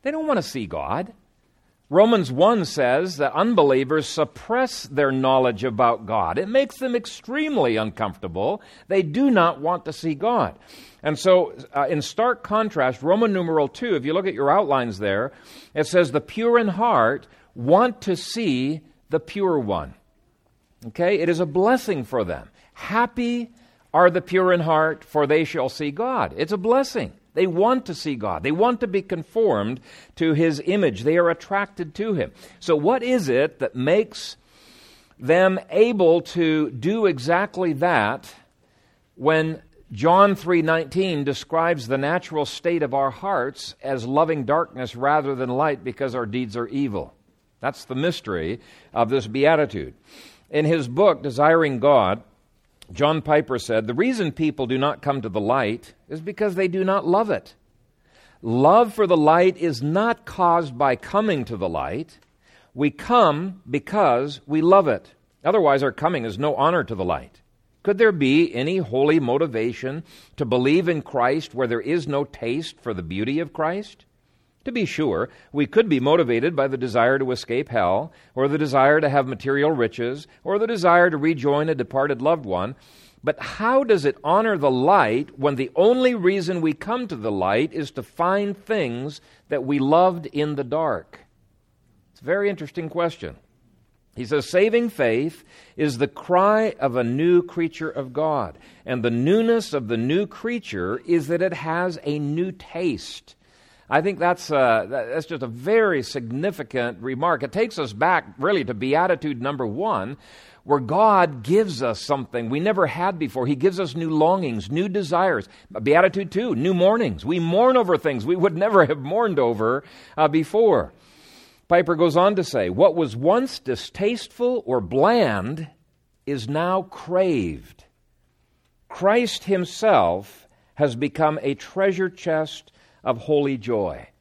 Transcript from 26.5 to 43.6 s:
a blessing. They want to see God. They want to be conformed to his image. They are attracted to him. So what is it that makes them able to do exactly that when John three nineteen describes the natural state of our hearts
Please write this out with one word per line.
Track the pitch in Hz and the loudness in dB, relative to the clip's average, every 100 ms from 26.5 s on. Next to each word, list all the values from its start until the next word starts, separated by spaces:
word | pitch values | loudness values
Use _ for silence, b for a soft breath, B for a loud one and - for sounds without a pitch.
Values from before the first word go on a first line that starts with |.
a | 202 | -2
blessing. | 208 254 269 226 107 - _ - | 2 2 0 -6 -8 -12 _ -2
They | 185 | 0
want | 165 214 254 220 | 2 2 2 -4
to | 151 | -8
see | 156 127 | -6 -4
God. | 101 82 | -4 -4
They | 110 | -2
want | 165 247 240 | 2 2 0
to | 226 | -2
be | 190 | -4
conformed | 190 175 151 226 214 110 104 127 B B B - | -4 -8 -6 0 2 2 -2 -6 B B B -2
to | 160 | 0
his | 151 165 147 170 | 2 2 0 -2
image. | 202 165 98 | 0 0 0
They | 127 170 | 0 2
are | 170 | 2
attracted | 165 - 196 202 - 160 165 | 0 -4 -4 -4 -8 -12 -6
to | 220 | -4
him. | 180 101 B B B | -2 -4 B B B
So | - 156 | 0 2
what | 151 254 | 2 0
is | 240 254 147 | 0 0 2
it | 127 151 - | 2 0 -2
that | 131 123 | -6 -2
makes | 131 196 220 - - - b b b b b b b _ | 2 2 0 -8 -16 -16 b b b b b b b _
them | 123 170 185 185 - | 2 4 4 2 -2
able | 165 233 214 170 170 | 2 4 6 4 4
to | 165 170 160 156 147 | 0 -2 0 2 0
do | 120 147 226 202 | -2 -2 0 0
exactly | 139 127 175 202 180 180 | 0 0 0 0 -4 -4
that | 139 175 147 104 139 - - _ _ _ _ _ _ _ _ | 0 2 2 0 -4 -12 -20 _ _ _ _ _ _ _ _
when | 139 160 160 160 _ _ _ | 0 2 0 -6 _ _ _
John | 104 151 180 202 190 | 0 4 6 6 4
three | 160 175 | 0 0
nineteen | 160 165 151 165 190 151 | 2 0 -2 -2 -2 -2
describes | 139 135 - 165 165 165 113 | -4 -6 -2 0 0 -2 -2
the | 135 | -2
natural | 139 175 - 156 143 | 0 -2 -4 -6 -6
state | - 175 170 | -4 -4 -2
of | 143 | -2
our | 139 135 | 0 -2
hearts | - 196 180 127 - | -4 -4 -2 -4 -8